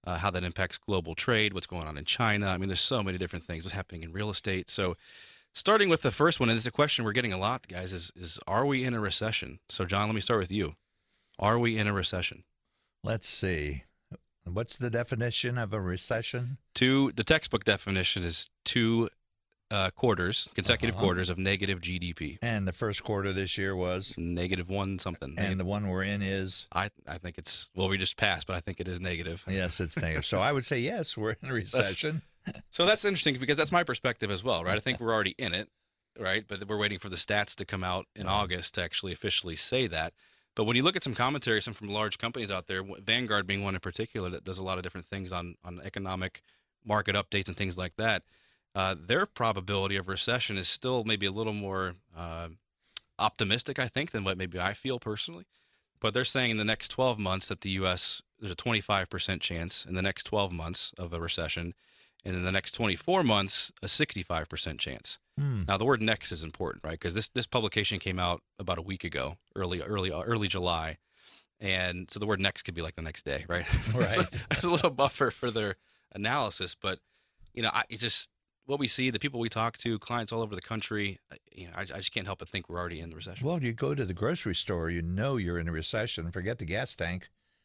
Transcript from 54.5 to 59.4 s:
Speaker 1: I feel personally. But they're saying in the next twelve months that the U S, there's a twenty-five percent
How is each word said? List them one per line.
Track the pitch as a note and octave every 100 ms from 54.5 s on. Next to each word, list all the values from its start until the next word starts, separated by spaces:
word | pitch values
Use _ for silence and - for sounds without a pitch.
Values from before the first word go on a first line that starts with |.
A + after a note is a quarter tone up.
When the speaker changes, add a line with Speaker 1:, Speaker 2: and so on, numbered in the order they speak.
| F2
Speaker 1:
I | F2+
feel | G#2 C3 B2
personally. | - G#2+ - E3+ F#3 _ _ _ _ _
But | A2
they're | A2+
saying | A2+ C3+ B2+
in | A2
the |
next | G#2+ G#2+ -
twelve | - C3 A2
months | G2 F#2+ -
that | G2+
the | G2
U | F#2+ F#2+
S, | F2+ - - - _
there's | G#2
a | G#2
twenty-five | - A2 - G2+ F#2
percent | - - F#2+